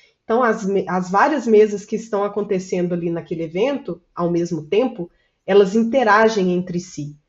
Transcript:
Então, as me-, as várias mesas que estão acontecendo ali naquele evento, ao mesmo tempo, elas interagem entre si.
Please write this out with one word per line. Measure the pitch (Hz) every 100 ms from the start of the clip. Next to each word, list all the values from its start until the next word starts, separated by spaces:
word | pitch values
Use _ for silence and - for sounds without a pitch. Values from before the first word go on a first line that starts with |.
| _ _
Então, | - 226
as | 240 214
me-, | 196 190 185
as | 180 175
várias | 196 269 302 233
mesas | 214 214 202
que | - 214
estão | - 202
acontecendo | 202 202 202 190 - 185 175
ali | 175 170
naquele | 170 165 160
evento, | 160 170 254 277 - 170 _
ao | - 175
mesmo | 170 170 160
tempo, | 147 202 254 208 175 _ _ _ -
elas | 196 190
interagem | 220 226 262 220 208 220 214 180
entre | 180 180 175
si. | - - 147 -